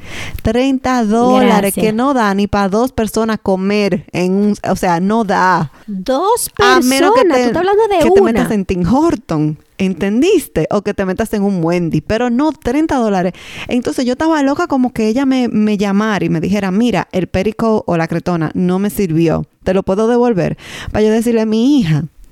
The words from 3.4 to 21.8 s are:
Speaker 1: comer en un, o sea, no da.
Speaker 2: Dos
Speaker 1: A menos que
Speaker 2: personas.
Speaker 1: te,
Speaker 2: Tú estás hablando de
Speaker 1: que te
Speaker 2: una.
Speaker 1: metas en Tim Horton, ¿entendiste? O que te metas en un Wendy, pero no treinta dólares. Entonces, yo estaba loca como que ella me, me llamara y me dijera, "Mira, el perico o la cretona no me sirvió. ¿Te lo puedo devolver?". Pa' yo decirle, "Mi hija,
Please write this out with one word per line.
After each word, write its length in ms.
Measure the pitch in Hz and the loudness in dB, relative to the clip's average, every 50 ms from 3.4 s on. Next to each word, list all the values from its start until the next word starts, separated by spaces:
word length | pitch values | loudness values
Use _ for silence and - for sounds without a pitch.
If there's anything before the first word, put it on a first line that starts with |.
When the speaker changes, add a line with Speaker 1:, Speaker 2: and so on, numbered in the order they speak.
Speaker 1:
comer 640 | - - 190 185 190 196 202 208 208 196 185 170 147 - - | -2 -2 -2 0 0 0 0 0 0 0 -2 -4 -6 -6 -4
en 200 | 147 180 180 185 | -2 0 0 2
un, 220 | 196 208 208 208 - - - | 2 2 0 0 -2 -2 -4
o 60 | 185 175 | -4 -2
sea, 220 | - 185 170 170 | 0 0 0 0
no 220 | 185 196 214 233 226 | 0 0 0 0 0
da. 460 | 185 190 180 180 185 185 160 156 139 - - - - | 0 0 0 2 2 2 0 0 -4 -8 -14 -14 -10
Speaker 2:
Dos 640 | 202 190 185 - 262 269 359 403 480 453 - - - - | -10 -8 -4 -2 -2 0 0 0 0 0 -2 -6 -4 0
Speaker 1:
A 220 | 403 - 262 262 | 2 2 4 4
menos 300 | 247 254 269 269 277 381 440 | 2 2 2 2 2 4 4
que 60 | 508 480 | 4 4
Speaker 2:
personas. 140 | 349 277 254 | 4 4 2
Speaker 1:
te, 60 | 247 | 2
Speaker 2:
Tú 40 | 240 | 2
estás 120 | 226 320 | 0 0
hablando 240 | 359 381 403 403 453 415 | 0 0 2 2 2 2
de 100 | 403 349 294 | 2 2 2
Speaker 1:
que 80 | - | 4
te 100 | 370 392 | 4 4
Speaker 2:
una. 100 | 392 - | 4 4
Speaker 1:
metas 200 | 233 - 247 - | 2 0 0 0
en 140 | 226 208 185 | 0 -2 -2
Tim 180 | - 196 175 180 170 233 | -2 -2 -2 0 0 2
Horton, 640 | 277 320 339 302 214 - - 165 151 151 151 151 - - _ _ - | 2 2 2 0 -2 -4 -4 -4 -2 -2 -2 -4 -6 -10 _ _ -4
¿entendiste? 920 | 190 185 190 - 202 196 208 240 294 370 427 320 - - - 165 156 - | -2 -2 -2 -2 -2 -2 0 0 2 2 2 2 0 -2 -4 -2 -2 0
O 100 | - 208 | -2 -2
que 120 | 196 208 202 | -2 -2 -4
te 120 | - 196 | -4 -4
metas 280 | 190 185 - 226 - - | -4 -2 -4 -4 -4 -2
en 100 | 208 196 | -2 0
un 200 | 202 196 180 160 | 0 0 0 0
Wendy, 380 | 165 175 180 175 160 - 156 | 0 0 0 -2 0 -2 -2
pero 280 | - - 208 226 247 247 | -2 -2 -2 -2 -2 0
no 220 | 233 247 294 311 | 0 0 0 0
treinta 440 | 285 - - 240 247 302 320 320 311 262 | -2 -4 -4 -4 -2 0 0 0 0 0
dólares. 360 | 226 214 196 185 175 185 170 - - - - - - - | 0 0 0 0 -2 -2 -4 -8 -14 -18 -16 -14 -8 -4
Entonces, 380 | - 247 247 - 302 - 262 | -4 -2 -2 -2 -4 -2 -2
yo 80 | 240 247 | -2 -2
estaba 280 | - 320 320 330 302 277 | -2 0 0 0 2 2
loca 240 | 269 285 311 349 330 | 0 0 0 -2 -2
como 260 | 294 262 254 240 - | 0 0 0 0 -2
que 140 | - 220 220 | -2 -2 0
ella 180 | 220 262 277 | 0 0 0
me, 220 | 269 262 262 247 226 | 0 0 0 0 0
me 280 | - 214 214 214 214 185 | 0 0 0 0 0 0
llamara 460 | 208 202 196 202 214 220 208 180 160 | 0 0 0 0 0 0 0 -2 -2
y 40 | 165 | -2
me 100 | 170 160 | -2 -2
dijera, 300 | 156 185 196 208 196 190 | -2 -2 -2 -2 -2 -2
"Mira, 360 | 180 208 240 240 196 170 - - | 0 0 0 0 0 -2 -2 -4
el 160 | - 185 170 - | -4 -4 -4 -2
perico 560 | - 185 190 214 208 - 226 226 220 214 - - | -2 -2 -2 -2 -2 -2 0 0 0 0 -2 -2
o 100 | 175 165 | -2 -2
la 100 | 165 165 | -2 -2
cretona 440 | 175 170 - - 175 165 160 - - | -4 -4 -4 -2 -2 -2 -2 -4 -2
no 260 | 180 185 180 185 185 | -2 0 0 0 0
me 100 | 202 208 | -2 -2
sirvió. 560 | - - 202 170 156 160 170 160 160 160 151 - _ _ - | -2 -2 -2 0 0 2 2 2 0 0 -4 -8 _ _ -4
¿Te 100 | 190 185 | -2 -2
lo 100 | 196 180 | 0 0
puedo 240 | - 190 196 220 226 | -2 -2 0 0 2
devolver?". 500 | 247 240 240 247 233 175 156 151 151 - - - - - - - | 2 2 2 2 0 0 0 -2 -4 -6 -12 -16 -16 -16 -12 -6
Pa' 100 | - 208 | -2 0
yo 100 | 214 214 | 2 2
decirle, 340 | 220 233 220 240 233 226 220 | 2 2 0 0 0 0 0
"Mi 340 | 220 214 226 233 269 302 | 0 0 0 2 2 2
hija, 240 | 277 | 2